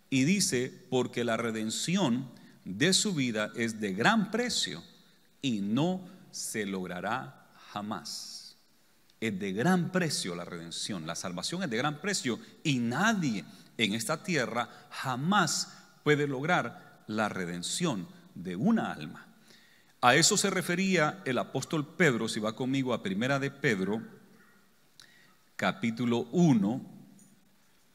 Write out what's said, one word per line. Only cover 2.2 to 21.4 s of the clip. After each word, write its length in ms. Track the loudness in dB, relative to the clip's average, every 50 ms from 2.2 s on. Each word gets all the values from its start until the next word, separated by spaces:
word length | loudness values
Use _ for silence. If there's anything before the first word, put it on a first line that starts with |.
| -2 -6 -12 -20 -20 -20 -20 -16 -12
de 260 | -8 -2 2 2 4
su 220 | 4 4 2 2 0
vida 380 | 0 0 0 0 0 -2 -2 -2
es 240 | -2 -2 -2 -2 -2
de 140 | -4 -2 0
gran 360 | 2 4 4 4 4 2 0
precio 520 | -2 -4 -2 -2 -2 -2 -2 -4 -6 -8 -12 -16 -20 -20 -20 -20 -20 _ _ _ _ -6
y 220 | -4 -2 -2 -2
no 440 | -2 0 0 2 2 2 0 -2 -6 -12 -18 -20 -20 -16
se 360 | -12 -10 -8 -6 -4 -4 -4
logrará 840 | -2 -4 -4 -4 -6 -6 -6 -4 -4 -4 -4 -6 -10 -16 -20 -20 -20 -20 -20 -18 -12
jamás". 840 | -10 -8 -6 -6 -8 -8 -8 -10 -12 -12 -12 -14 -14 -16 -16 -18 -20 _ _ _ _ _ _ _ _ _ _ _ _ -6
Es 160 | -4 -4 -4 -4
de 160 | -4 -4 -2
gran 380 | 0 2 2 2 2 2 0
precio 420 | 0 -2 0 0 -2 -4 -4 -4 -6
la 100 | -8 -8
redención, 640 | -10 -12 -12 -12 -10 -10 -8 -8 -6 -8 -8 -8
la 80 | -8 -8
salvación 480 | -8 -8 -8 -8 -6 -6 -6 -6 -4
es 80 | -4 -4
de 80 | -2 -2
gran 240 | -2 -2 -2 -4
precio 360 | -4 -4 -4 -2 -2 -2 -4 -4 -6 -16 -12 -4
y 180 | 0 0 2 2
nadie 640 | 2 0 2 2 2 2 2 2 0 0 -2 -2 -6 -10 -18 -20 -20 -10 -2 0
en 160 | 2 2 2
esta 280 | 0 -2 -4 -4 -4
tierra 460 | -2 -2 0 0 0 0 -2 -4 -4 -6 -8 -20 -20 -16
jamás 840 | -10 -8 -4 -4 -4 -2 0 2 4 4 4 2 2 -2 -4 -6 -10 -20 -20 -20 -12 -2
puede 240 | 2 4 4 4 2
lograr 760 | 0 -2 -2 0 2 2 2 2 -2 -6 -12 -20 -20 -20 -18 -10
la 240 | -4 0 0 0 0
redención 760 | 0 -2 -4 -4 -4 -6 -6 -4 -4 0 0 0 0 -2 -6 -10 -14 -20 -20 -18 -14
de 220 | -10 -8 -6 -4
una 360 | 0 2 2 4 2 2 -2
alma. 360 | -4 -6 -8 -10 -12 -14 -18 -20 -20 -20 -20 -20 -20 -20 -20 -20 -20 _ _ _ _ 4
A 160 | 6 6 8
eso 200 | 8 6 6 4
se 140 | 4 2 2
refería 720 | 2 0 0 0 0 2 2 4 4 4 4 2 0 -4 -4
el 140 | -2 0
apóstol 480 | 0